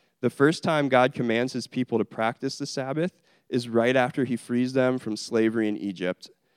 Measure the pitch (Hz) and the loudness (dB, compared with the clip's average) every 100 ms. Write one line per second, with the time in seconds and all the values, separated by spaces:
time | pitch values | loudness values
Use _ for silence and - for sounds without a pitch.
0 | _ - 123 - 143 170 180 156 139 123 | _ -4 -4 2 2 2 0 0 4 4
1 | 131 - 120 113 127 123 - 127 123 113 | 4 2 -2 0 -2 -4 -6 -6 -2 -2
2 | 104 - 113 - 135 - 139 135 131 151 | -2 -2 -4 -2 -8 -8 -8 -8 -6 -4
3 | 180 _ _ _ - 123 120 113 120 131 | -4 _ _ _ -4 -4 0 2 4 4
4 | 127 139 135 117 - 120 127 131 127 127 | 2 0 -2 -2 -2 -2 0 2 0 0
5 | 110 107 - 113 113 117 110 104 98 90 | -4 -8 -2 2 2 2 -2 -2 -6 -4
6 | 90 - - _ _ | -4 -6 -10 _ _